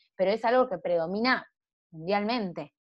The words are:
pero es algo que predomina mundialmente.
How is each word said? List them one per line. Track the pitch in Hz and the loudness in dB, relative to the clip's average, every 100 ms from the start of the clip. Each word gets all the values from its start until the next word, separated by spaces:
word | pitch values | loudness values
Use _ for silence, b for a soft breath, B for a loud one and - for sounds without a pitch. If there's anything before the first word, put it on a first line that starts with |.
| _ | _
pero | - 185 | -2 0
es | 220 | 2
algo | 226 254 254 | 2 4 2
que | 170 | 0
predomina | 175 170 165 202 247 247 - _ _ _ _ | 0 0 0 0 0 0 -4 _ _ _ _
mundialmente. | 160 170 202 208 240 190 165 151 _ | -10 -2 -2 0 -2 -4 -8 -14 _